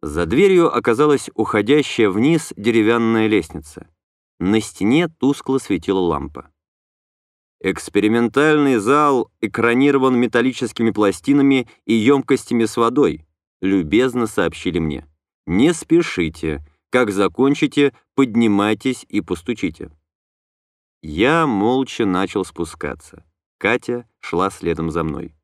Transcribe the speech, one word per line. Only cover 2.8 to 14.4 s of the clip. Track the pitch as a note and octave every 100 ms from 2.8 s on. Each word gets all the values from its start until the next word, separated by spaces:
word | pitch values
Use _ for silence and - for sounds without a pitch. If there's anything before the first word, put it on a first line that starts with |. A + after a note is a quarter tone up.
| G#2+ A#2 A2+ A2+ A2
лестница. | G#2 D#2+ D#2+ D2+ - - _ _ _ _ _
На | F2+ A2
стене | G#2+ - G2 C#3 E3+
тускло | _ C3 C#3 - C3+
светила | - F#2+ - F#2+
лампа. | F2+ D2 D2 D2+ - _ _ _ _ _ _ _ _ _ _ _
«Экспериментальный | - F2+ - G2+ G#2 A#2 A#2+ A#2+ D3+ D3+ C#3+ B2
зал | G2+ D3 D3 C3 A2 _
экранирован | A2 A2+ A2+ A#2+ C#3+ C#3 C3 B2+
металлическими | B2 A#2 B2 B2 A#2 - A2+
пластинами | G#2 G#2 F#2 - C#3+ C#3 C3+ A#2+ _ -
и |
ёмкостями | A2+ G#2+ C#3+ C3 C3 - A#2+ A2
с | -
водой», | A#2 C3 A#2+ D2+ - _ _ _
любезно | F#2+ G2 D#2+ G#2 C3 B2 A2
сообщили | -